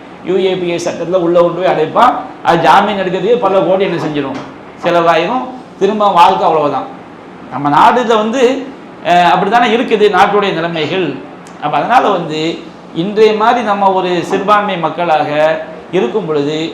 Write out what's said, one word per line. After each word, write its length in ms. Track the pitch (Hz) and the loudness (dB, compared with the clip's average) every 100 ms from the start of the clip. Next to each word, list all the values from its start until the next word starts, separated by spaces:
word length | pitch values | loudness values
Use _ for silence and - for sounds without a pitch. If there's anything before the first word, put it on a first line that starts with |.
| - - | -20 -14
யூ 120 | 156 190 | -4 0
ஏ 180 | 185 | 0
பி 160 | 180 175 | -2 -4
ஏ 60 | 170 | -4
சட்டத்துல 380 | 170 - 165 | -4 -6 -2
உள்ள 260 | 185 170 175 | 0 2 2
கொண்டு 200 | 175 165 | 2 0
போய் 100 | 185 | -2
அடைப்பான். 440 | 156 156 165 247 - - - | 0 0 2 2 0 -8 -6
அது 240 | - 165 156 | -2 2 4
ஜாமீன் 300 | 180 208 196 | 4 2 -2
எடுக்கிறதுக்கே 400 | 185 180 185 226 | -4 -2 0 0
பல 200 | 190 190 | 2 0
கோடி 260 | 165 190 | 2 0
என்ன 180 | 185 165 | 0 -2
செஞ்சிடும்? 340 | 143 147 139 139 - - - - | -4 -4 -6 -8 -12 -18 -20 -6
செலவாயிரும். 600 | 175 170 165 165 180 254 247 - - - | 0 2 2 2 0 -4 -6 -12 -18 -4
திரும்ப 300 | 196 214 208 | -2 2 2
வாழ்க்கை 380 | 170 170 190 185 | 4 4 4 0
அவ்வளவுதான். 540 | 156 147 131 - - - - - - - | 0 0 -2 -8 -14 -20 -20 -20 -20 -14
நம்ம 180 | 127 143 | -4 0
நாடுல 380 | 151 220 233 226 | 4 4 2 2
வந்து, 600 | 226 220 262 240 269 - - - - | 0 0 2 2 0 -6 -14 -18 -10
அஹ், 260 | - 175 175 | 0 4 4
அப்படித்தானே 460 | 185 196 233 240 226 | 2 2 2 2 2
இருக்குது 400 | - 220 208 185 | 0 2 2 4
நாட்டுடைய 360 | 202 202 196 | 2 2 0
நிலைமைகள். 640 | 165 170 165 147 185 156 127 - - - - | -2 -4 -4 -4 -2 -4 -6 -14 -18 -20 -10
அப்ப 140 | 147 147 | -4 -2
அதனால 300 | 180 247 247 | 2 2 2
வந்து 500 | 185 160 156 160 175 - - - | -2 -4 -4 -4 -6 -12 -20 -10
இன்றைய 380 | 165 196 208 214 | -6 -4 2 2
மாதிரி 320 | 208 220 240 | 4 2 0
நம்ம 280 | 214 202 190 | -2 0 2
ஒரு 320 | 190 180 175 | 0 0 -2
சிறுபான்மை 540 | 156 190 190 208 202 180 | -2 -2 2 0 0 0
மக்களாக 800 | 160 160 170 151 143 147 156 160 - - - | -2 0 0 0 0 0 0 0 -6 -14 -4
இருக்கும் 340 | 175 220 214 165 | -2 -2 -2 -2
பொழுது 460 | 151 143 156 160 | -2 -2 -4 -6